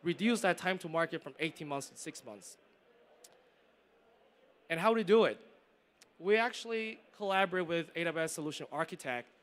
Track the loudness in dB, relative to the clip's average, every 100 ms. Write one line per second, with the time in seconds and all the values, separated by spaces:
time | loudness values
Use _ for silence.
0 | -2 2 4 4 4 2 0 -2 -2 0
1 | 0 -2 -10 -6 -6 -4 -6 -6 -6 -12
2 | -12 -12 -14 -16 -18 -20 _ _ _ _
3 | _ _ -20 _ _ _ _ _ _ _
4 | _ _ _ _ _ _ -6 0 2 4
5 | 6 6 6 2 -12 _ _ _ _ _
6 | _ -8 0 2 2 -4 -6 -6 -6 -10
7 | -16 -8 0 2 2 2 0 -2 -2 -2
8 | -2 0 -2 -2 -6 -6 -6 -4 -4 -4
9 | -6 -6 -6 _